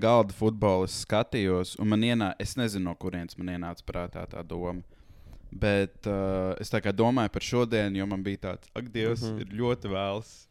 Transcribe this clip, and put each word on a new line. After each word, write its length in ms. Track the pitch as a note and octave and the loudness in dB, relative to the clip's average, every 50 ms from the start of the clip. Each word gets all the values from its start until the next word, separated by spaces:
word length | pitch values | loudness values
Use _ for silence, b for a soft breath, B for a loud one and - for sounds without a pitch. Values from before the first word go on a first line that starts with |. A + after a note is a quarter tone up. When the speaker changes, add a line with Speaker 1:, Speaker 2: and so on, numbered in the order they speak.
Speaker 1:
galda 320 | G#2 A2 A#2+ A#2 G#2+ G2 G2 | 6 6 8 6 6 4 2
futbolu, 560 | - G#2+ A2 A2 G#2+ G#2+ G2+ F#2 F#2 F#2 F2+ | 2 2 2 2 4 4 4 4 4 2 0
es 140 | - - - | -2 -6 -4
skatījos, 720 | - A2 G#2+ A#2+ - - A#2+ G2 F#2+ F#2 F2+ F#2 - - | 0 2 0 2 0 0 0 2 2 2 2 0 -2 -4
un 160 | - G2+ G#2+ G#2 | -2 2 2 4
man 80 | G#2+ | 4
ienā-, 320 | A2+ A#2+ A#2+ A#2 G#2+ F#2+ - - | 4 2 2 2 0 -2 -2 -4
es 160 | F#2 - - | -6 -6 -4
nezinu, 320 | C3 A#2+ A2 G2+ G2 F#2 F2 | -2 -2 -2 -2 -2 -4 -4
no 80 | E2+ | -6
kurienes 400 | - - F#2 F#2 F2 E2+ E2 - | -6 -6 -6 -6 -6 -8 -8 -10
man 160 | - F2+ F2+ F2+ | -8 -8 -6 -6
ienāca 320 | F2 E2+ E2+ E2+ - - | -6 -6 -8 -10 -10 -10
prātā 400 | - - F2 F2+ F2+ - E2+ F2 | -8 -6 -6 -6 -6 -8 -10 -10
tā 160 | - - - | -10 -10 -12
doma. 400 | E2+ D#2+ F2+ F2 F2 F2 F2 F2+ F2+ - b b b b b b b b b b b | -10 -8 -6 -6 -4 -4 -6 -6 -10 -14 b b b b b b b b b b b
Bet, 560 | - - - A2 G#2 G2+ G2 G2 - - - - | -12 -4 0 2 4 4 4 2 0 -2 -8 -4
uh, 540 | G#2+ G2+ G2 F#2+ F#2+ F#2+ F#2+ F#2 F#2 F2+ - | -4 -2 0 0 0 0 0 0 -2 -4 -4
es 80 | G#2+ | -4
tā 140 | - - G#2+ F#2+ | -2 -2 0 0
kā 80 | G#2 | 0
domāju 400 | G2 G2 A2+ A#2 B2+ B2+ A2 G2 | 2 4 4 4 4 4 2 0
par 120 | - - - | -2 -4 -4
šodienu, 560 | - B2 A#2+ B2 A#2 A#2 A2 G#2 G2+ G2 F#2+ | 0 2 2 2 4 2 2 2 2 0 -2
jo 40 | G2 | -2
man 140 | G2+ G2+ F#2+ | -2 -2 -2
bija 160 | F#2+ G2+ G2 F#2+ - F#2+ | -2 -4 -4 -4 -6 -8
tāds, 180 | F2+ - - - - | -8 -8 -12 -12 -10
"Ak, 140 | A2 B2 A#2+ | -10 -10 -6
Dievs, 300 | G#2+ A#2 A2 A2+ A#2 A2+ A#2+ | -4 -2 0 0 0 0 -2
Speaker 2:
Mhm. 140 | A2+ A2 G#2+ | -4 -4 -6
Speaker 1:
ir 60 | A2 F#2+ G2+ | -8 -8 -4
ļoti 320 | G#2+ A#2+ A#2+ B2 A#2+ - | -2 0 0 0 0 -2
vēls. 440 | G2+ F#2+ F#2+ G2 G2 G2 G#2+ A2 - - - - _ | -4 -2 0 0 0 -2 -4 -6 -10 -18 -20 -20 _